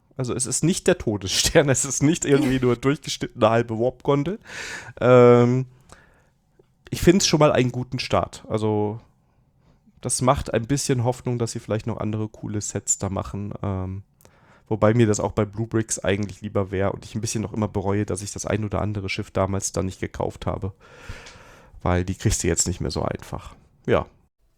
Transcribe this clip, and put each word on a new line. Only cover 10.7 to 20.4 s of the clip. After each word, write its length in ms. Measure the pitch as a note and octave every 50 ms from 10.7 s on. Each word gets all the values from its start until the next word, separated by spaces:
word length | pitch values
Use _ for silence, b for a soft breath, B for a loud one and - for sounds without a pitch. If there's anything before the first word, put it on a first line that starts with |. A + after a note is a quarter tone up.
| C#3+ C#3 - - C#3 B2 A2+
Hoffnung, 360 | B2+ B2 - - B2+ A#2+ A#2+
dass 120 | A#2 A2+
sie 80 | - A#2+
vielleicht 280 | - - G#2 A2 -
noch 100 | A#2 G#2
andere 320 | - G#2+ G#2+ G#2+ G#2+ G#2+ G#2+
coole 320 | - - - A2 G#2 G#2
Sets 360 | - - - G#2 - - -
da 120 | - G#2 F#2+
machen. 440 | F#2+ F#2+ F#2+ - - G2 G2+ G2+ - -
Ähm, 420 | - G2+ F#2+ F#2 F#2 F#2 F#2+ G2 - _ _ b b b b b b b b b b
wobei 260 | _ A2 G#2 G#2+ G#2+ A2
mir 140 | A#2+ A#2
das 120 | G#2+ G#2 -
auch 140 | E2+ G#2 -
bei 100 | - G#2
Blue 220 | G#2 G2+ A2 A#2+
Bricks 320 | A2 - A2+ A2 - - -
eigentlich 420 | - F#2 G2 G2+ G#2 F#2+ G2 -
lieber 300 | G#2+ G#2 - G#2 G2 F#2
wär 220 | G2+ F#2 G2 G2 -
und 100 | - -
ich 120 | - -
ein 60 | A2+
bisschen 200 | G#2 - - A2+
noch 120 | G2+ F#2 -
immer 140 | A2 G#2+
bereue, 380 | G2+ - G#2 F2+ G2 G2 G#2 G#2+
dass 160 | - F#2 F#2+
ich 100 | G2+ G2
das 140 | - F#2 -
ein 180 | - G2 G#2+ G#2+
oder 180 | G2+ G2 F2
andere 280 | E2+ G#2 G#2 G#2 F#2+ F#2+
Schiff 220 | - - G2+ -
damals 400 | _ G2+ F#2+ F#2 G2 G2 - - -
dann 120 | F#2+ F#2+
nicht 120 | F#2+ - -
gekauft 460 | - - - - F2+ F#2+ - -